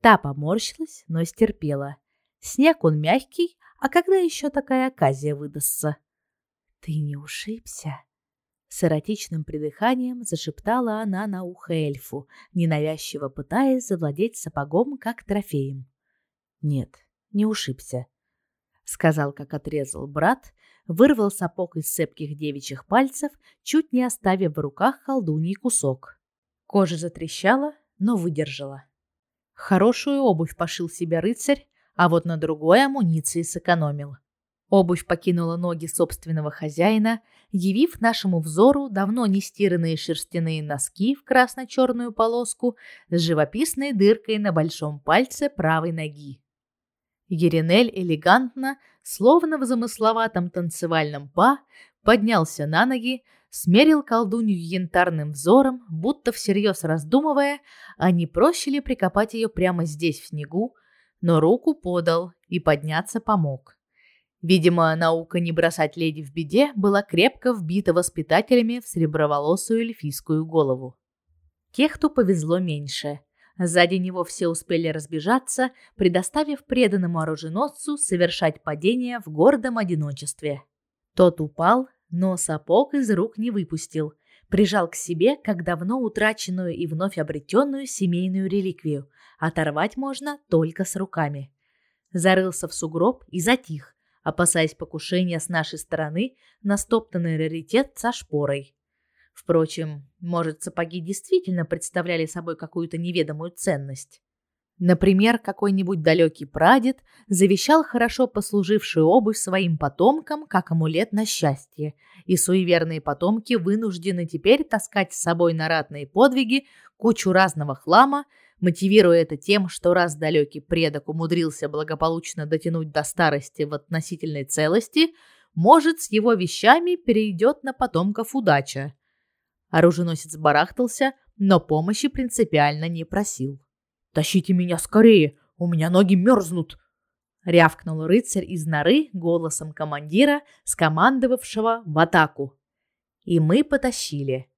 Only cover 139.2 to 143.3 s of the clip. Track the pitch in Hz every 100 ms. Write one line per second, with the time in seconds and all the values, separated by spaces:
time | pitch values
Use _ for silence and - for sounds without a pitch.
139.2 | 170 170 160 - 160 151 156 147 151 180
140.2 | 294 294 _ _ - - 160 156 214 269
141.2 | 247 254 - 214 220 226 202 151 165 175
142.2 | 151 - 139 _ _ _ _ _ _ _
143.2 | -